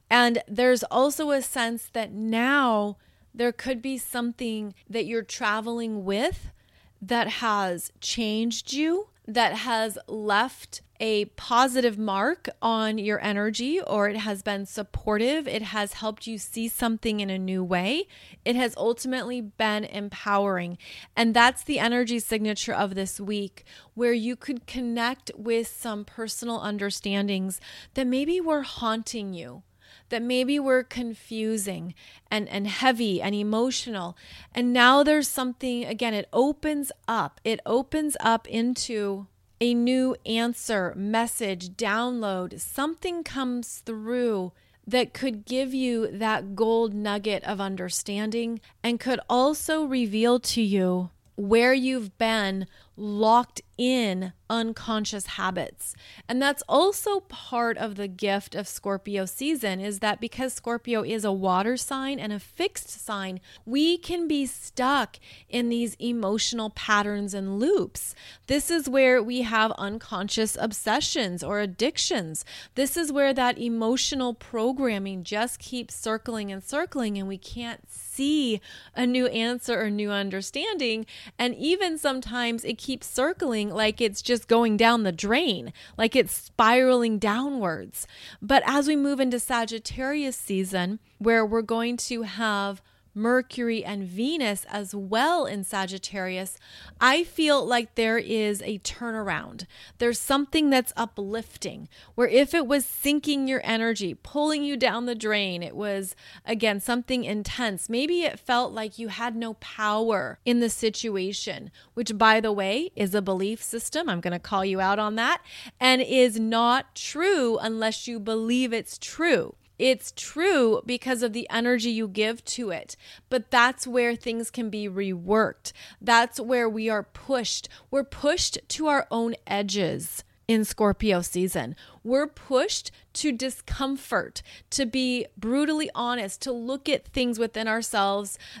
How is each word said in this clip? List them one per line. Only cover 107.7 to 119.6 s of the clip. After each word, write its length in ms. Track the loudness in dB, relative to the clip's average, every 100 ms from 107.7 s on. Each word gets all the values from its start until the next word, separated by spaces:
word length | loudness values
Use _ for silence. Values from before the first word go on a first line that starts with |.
| -4 -4
Maybe 320 | -2 0 0
it 180 | 0 -4
felt 340 | 0 0 0
like 260 | -4 -8 -8
you 80 | -10
had 280 | -6 -6 -4
no 200 | -6 -8
power 840 | -14 -4 0 2 2 2 0 -6 2
in 140 | 2
the 100 | 2
situation, 1040 | 2 -2 0 -4 -2 -2 -4 -8 -8 -12 -18 -14 -6
which, 200 | -4 6
by 240 | 8 8
the 140 | 6
way, 380 | 0 0 0 -2 -2
is 200 | 0 0
a 80 |
belief 380 | 0 0 -2 -4
system. 460 | -6 -6 -4 -4 -2
I'm 140 | -2
gonna 180 | -2 -4
call 240 | -2 -2
you 160 | 0 0
out 200 | 2 2
on 160 | 0 0
that, 260 | 0 0 -4 -18 -18 2
and 220 | 4 4
is 380 | 4 6 6 4
not 560 | 0 4 4 4 0 -10
true 600 | -10 -2 2 4 4 0
unless 500 | -2 -2 -2 -2 -8
you 120 | -8
believe 520 | -2 -2 2 2 2
it's 280 | -2 -4 -12
true. 560 | -12 -2 4 4 2 -8